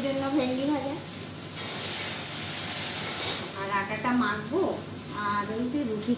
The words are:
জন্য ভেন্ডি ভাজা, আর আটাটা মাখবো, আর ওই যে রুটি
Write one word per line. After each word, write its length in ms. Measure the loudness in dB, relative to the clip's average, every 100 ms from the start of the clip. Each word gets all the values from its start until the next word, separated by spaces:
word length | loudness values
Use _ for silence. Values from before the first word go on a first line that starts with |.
জন্য 260 | 0 -2 0 0
ভেন্ডি 240 | 0 0 0
ভাজা, 260 | -2 -2 -6 -8 -8 -8 -8 -2 2 4 2 2 2 2 0 -2 -2 0 0 0 0 2 4 6 6 6 4 0 -4
আর 200 | -4 -2
আটাটা 280 | -2 -4 0
মাখবো, 680 | 0 0 -2 -4 -2 -2 -4 -8 -10 -8 -4
আর 280 | -2 -2 -2 -4
ওই 100 | -2
যে 100 | -2
রুটি 320 | -2 -2 -2